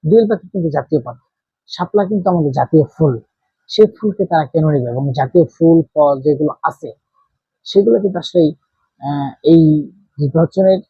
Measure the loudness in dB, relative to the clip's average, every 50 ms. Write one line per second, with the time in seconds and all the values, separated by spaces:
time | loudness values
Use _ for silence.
0 | 0 2 2 2 2 2 -4 -6 -8 -10 _ -6 -4 -4 -4 -4 -6 _ -4 -4
1 | -4 -6 -18 _ _ _ _ _ _ _ _ _ _ _ -10 -8 -8 -2 -2 -2
2 | -2 0 -4 -2 -2 0 0 0 -2 -2 -2 -4 -4 0 2 0 0 0 _ -2
3 | -2 -2 -2 -4 -10 _ _ _ _ _ _ _ _ _ 2 2 2 2 2 _
4 | -6 -6 -4 -4 -4 -2 -2 -2 -2 -2 _ 0 0 2 0 0 -2 -4 -6 -6
5 | -6 -4 -4 -4 -4 0 2 0 0 0 _ _ 2 4 4 2 0 _ _ 0
6 | 2 2 2 0 -2 -2 -2 0 -2 -4 -4 _ -6 -8 -6 _ -16 -18 -18 _
7 | _ _ _ _ _ _ _ _ _ _ _ _ _ -2 0 2 2 2 2 0
8 | 0 -2 -6 -6 -10 -2 0 2 2 2 0 _ _ _ _ _ _ _ _ _
9 | -10 -8 -6 -6 -6 -8 -10 _ 2 4 6 6 6 4 2 0 -2 -6 _ _
10 | _ _ _ -6 -6 -2 0 0 -2 0 _ 0 2 2 2 0 -2